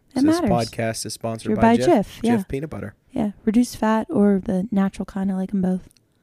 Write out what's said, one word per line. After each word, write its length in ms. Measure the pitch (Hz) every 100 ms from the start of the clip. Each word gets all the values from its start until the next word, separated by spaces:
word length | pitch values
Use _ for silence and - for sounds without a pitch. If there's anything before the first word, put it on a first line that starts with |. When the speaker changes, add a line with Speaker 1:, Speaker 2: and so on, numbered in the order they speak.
| _
Speaker 1:
It 60 | 254
Speaker 2:
So 60 | 294
this 140 | 339
Speaker 1:
matters. 100 | 269
Speaker 2:
podcast 560 | 117 113 - 113 113 113
is 60 |
sponsored 380 | - 113 113 -
Speaker 1:
You're 60 | 214
Speaker 2:
by 200 | 226 233
Speaker 1:
by 60 |
Speaker 2:
Jif. 40 | 285
Speaker 1:
Jif, 340 | 269 190 -
yeah. 140 | 226 233
Speaker 2:
Jif 100 | 190
peanut 220 | 135 156
butter. 240 | 98 98 - _
Speaker 1:
Yeah. 200 | 254 208 -
Reduced 320 | - 220 240 -
fat 300 | 220 220 220
or 300 | 262 202 196
the 240 | 185 185 190
natural 340 | 196 196 - 196
kind. 240 | 196 196
I 40 |
like 180 | 190 190
'em 60 | 196
both. 260 | 185 185 - _ _ _